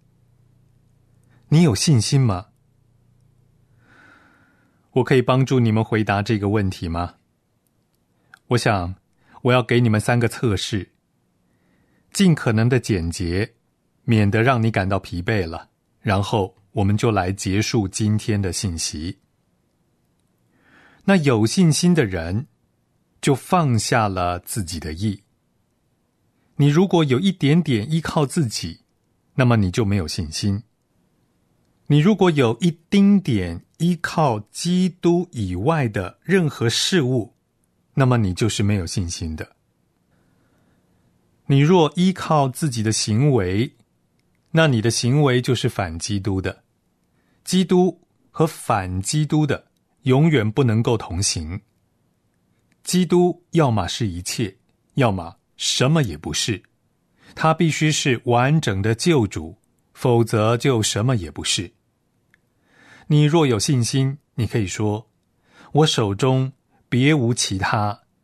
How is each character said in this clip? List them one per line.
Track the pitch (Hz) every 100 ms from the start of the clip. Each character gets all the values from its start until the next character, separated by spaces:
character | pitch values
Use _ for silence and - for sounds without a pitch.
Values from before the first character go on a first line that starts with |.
| _ _ _ _ _ _ _ _ _ _ _ _ _ _ -
你 | 151
有 | 170
信 | 98 - 127
心 | - 139
吗？ | 123 90 - _ _ _ _ _ _ _ _ _ _ _ _ _ _ _ - - _ _ _ _ _ _ _
我 | 131
可 | 120
以 | 135
帮 | 117 131
助 | 131 127
你 | 117
们 | 107
回 | 110 110
答 | 104 101
这 | 101 110
个 | 101
问 | 107 98
题 | - 87
吗？ | 82 87 - _ _ _ _ _ _ _ _ _ _ _ - -
我 | 123
想， | 123 101 87 95 _ _ _ -
我 | 123
要 | 127
给 | 113 120
你 | 120
们 | 107
三 | - 120
个 | 117
测 | - 120
试， | 92 - 104 - _ _ _ _ _ _ _ _ _ _ _ _
尽 | - 190
可 | 151 123
能 | 110 120
的 | 127
简 | - 95 82
洁， | - 85 90 113 _ _ _ _ _
免 | - 110 101
得 | 110
让 | 120 123
你 | 113
感 | 107 95
到 | 98
疲 | - 87
惫 | 90 110 82
了。 | 82 - _ _ _
然 | - 98
后 | 101 113 95 _ _
我 | -
们 | 101
就 | 104 120
来 | 101 90
结 | 98 98 98
束 | 110 123 95
今 | - 107 107
天 | - 104
的 | 95
信 | - 95 82
息。 | - 76 85 - _ _ _ _ _ _ _ _ _ _ _ _ _ _ _ _ _ _
那 | - 190
有 | 139 113 113
信 | - 170
心 | 135 175
的 | 165
人， | 107 90 82 101 147 _ _ _ _ _ _ _
就 | -
放 | - - 185 147 117
下 | - 127 104
了 | 92 87 90
自 | - 117
己 | 85 85
的 | 78
意。 | 80 104 95 _ _ _ _ _ _ _ _ _ _ _ _ _ -
你 | 143
如 | 147 185
果 | 170
有 | 151 127
一 | 196
点 | 185 139 165
点 | 151 110 123
依 | 160
靠 | - 165 139
自 | 180 120
己， | - 85 - _ _ _ _ _ -
那 | 123
么 | 117
你 | 92
就 | 104
没 | 101 101
有 | 78
信 | - 80
心。 | - 104 98 - _ _ _ _ _ _ _ _ _ _ _ -
你 | 147
如 | 170
果 | 208 185
有 | 147 117 113
一 | 175 160 -
丁 | 196 196 202
点 | 180 107 87 92 - -
依 | 170 170
靠 | - - 147 107
基 | - - 170 180 185 -
督 | 170 175 175
以 | 120 95 90
外 | 120 165 123
的 | 101 90 -
任 | - 190 156
何 | - 113
事 | - - 185
物， | 127 127 98 _ _ _ _ _ _
那 | - 127
么 | 123
你 | 98
就 | 87 101
是 | -
没 | 101 104
有 | 82
信 | - 85
心 | - 82 80
的。 | 98 _ _ _ _ _ _ _ _ _ _ _ _ _ _ _ _ _ _ _ -
你 | 139
若 | 151 185 151 -
依 | 185
靠 | 180 - 156 135
自 | - 156
己 | 117
的 | 107
行 | 107 - 107 147
为， | 123 90 98 135 _ _ _ _ _ _ _ _
那 | 160 160
你 | 117
的 | 117
行 | - 120 143
为 | 143 123
就 | 127
是 | 117 123
反 | - 90 85
基 | - 101
督 | 98 95
的。 | 92 - _ _ _ _ _ _ _ _
基 | - 185
督 | 180 180 185 - _ _ _
和 | - 156
反 | - - 107 92 92
基 | - 151 147
督 | 151 151
的 | 98 _ _ _ _
永 | 131 131 165
远 | 143 107
不 | 123
能 | 127 107
够 | 117 113
同 | - 87
行。 | 101 - 78 98 _ _ _ _ _ _ _ _ _ _ _ _
基 | - 180
督 | 170 180 180 - _
要 | 160 139
么 | 107 85
是 | - 110
一 | 87
切， | 92 - 101 - _ _ _
要 | - 120
么 | 95 82 - _ -
什 | - - 131
么 | 165
也 | 117 73
不 | -
是。 | - - 95 _ _ _ _ _ _ _
他 | - 160
必 | 156 165
须 | - 156
是 | 143 147 113
完 | 123 117 131 156
整 | 127 98
的 | 107
救 | 113 180 151 101
主， | 92 80 - _ _ _
否 | - 135 117
则 | 113 110 107 120
就 | 143 120
什 | 104 104
么 | 120 120
也 | 80
不 | -
是。 | - - 87 _ _ _ _ _ _ _ _ _ _ _ - - -
你 | 147
若 | 147 170 143
有 | 107
信 | - 131
心， | 117 135 135 139 _ -
你 | 107
可 | -
以 | 95
说 | - 107 107 - _ _ _ _ _ -
：“我 | 143 156
手 | - 104
中 | 98 131 131 131 - _ _ -
别 | 120 139
无 | 156 117
其 | 123 - 98
他， | - 110 104 101 _ _